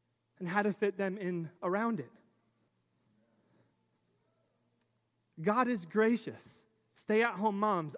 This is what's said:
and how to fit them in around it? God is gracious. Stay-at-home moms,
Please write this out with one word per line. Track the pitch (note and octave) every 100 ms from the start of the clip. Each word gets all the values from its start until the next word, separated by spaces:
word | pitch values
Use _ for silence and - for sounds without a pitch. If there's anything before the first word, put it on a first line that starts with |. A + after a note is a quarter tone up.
| _ _ _ -
and | F3+
how | G3+
to | G#3
fit | - G3+ F#3+
them | G3 G3+
in | F3+ F3 D#3+ -
around | F#3 G3 A#3 G#3
it? | A#2+ - _ _ _ _ _ _ _ _ _ _ _ _ _ _ _ _ _ _ _ _ _ _ _ _ _ _ _ _ _ _ _ -
God | E3 A3+ B3
is | A3+ E3
gracious. | G#3 A3 A#3 - - - - _ _ _
Stay-at-home | - - G#3+ A#3+ F#3 G#3+ G3
moms, | G#3+ F#3 D#3